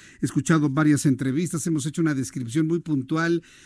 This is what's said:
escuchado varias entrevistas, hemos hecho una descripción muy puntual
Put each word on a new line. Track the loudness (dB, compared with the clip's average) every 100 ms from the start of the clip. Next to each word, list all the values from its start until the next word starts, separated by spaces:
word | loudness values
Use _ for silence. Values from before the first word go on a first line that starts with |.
| -20 -8
escuchado | -2 -2 2 2 2
varias | 2 4 4 2
entrevistas, | 0 0 -2 -2 -4 -2
hemos | -2 -4
hecho | -2
una | 0
descripción | 0 -4 -6 -4 -2 0
muy | -2
puntual | -2 -2 0 -2 0 0 -4 -20